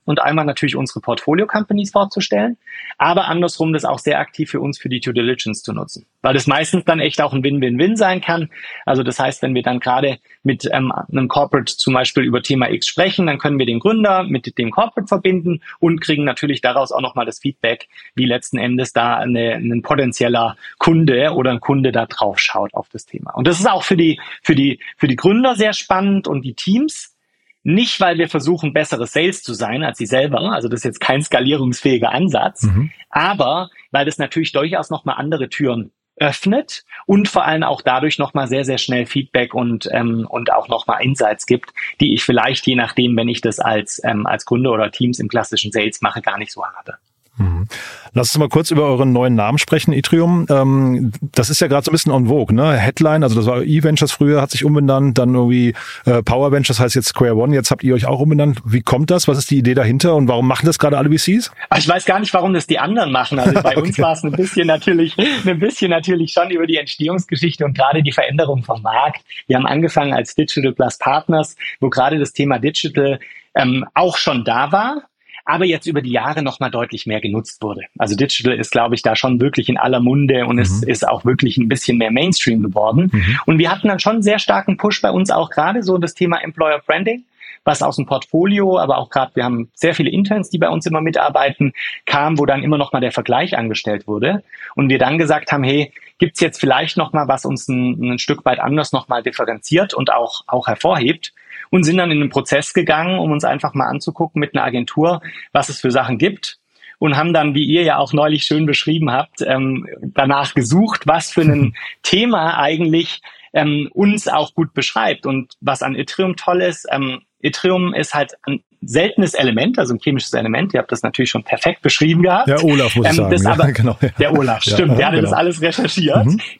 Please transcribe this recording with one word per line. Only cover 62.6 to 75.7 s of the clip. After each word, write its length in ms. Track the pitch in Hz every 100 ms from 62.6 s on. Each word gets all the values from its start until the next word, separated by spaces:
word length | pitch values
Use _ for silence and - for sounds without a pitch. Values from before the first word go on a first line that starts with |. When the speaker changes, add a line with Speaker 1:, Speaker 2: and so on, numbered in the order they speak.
| -
Speaker 1:
die 120 | 151
anderen 320 | 160 226 160
machen. 260 | 127 120 139
Also 240 | 151 185
bei 80 | -
Speaker 2:
<laughs> 60 | 139
Okay. 100 | 165
Speaker 1:
uns 100 | -
war 140 | 165
es 100 | 156
ein 80 | 151
bisschen 340 | 151 190 175 165
natürlich, 500 | 156 - 170 160 - 269 262 190
ein 120 | 170
bisschen 300 | 214 - 185
natürlich 440 | 165 170 175 160
schon 180 | 180 180
über 160 | 175 165
die 100 | 156
Entstehungsgeschichte 880 | 143 - 151 185 - 139 165 -
und 100 | 143
gerade 280 | 131 139 156
die 100 | 143
Veränderung 500 | - - 147 147 131
vom 200 | 117 107
Markt. 400 | 110 113 147 - _ - -
Wir 100 | 127
haben 80 | 135
angefangen 460 | 143 165 151 143
als 220 | 127 113
Digital 380 | - 156 147 131
Plus 260 | 127 120 -
Partners, 580 | 131 147 - 156 - - - -
wo 80 | 135
gerade 300 | 131 135 156
das 160 | 139
Thema 240 | - 143 123
Digital, 640 | 139 156 156 147 139 135 - - _
ähm, 320 | - 127 131 -
auch 240 | 156 180 -
schon 260 | - 127
da 260 | 117 117 135
war, 340 | 190 240 294 - _ _ -
aber 200 | - 165
jetzt 220 | 185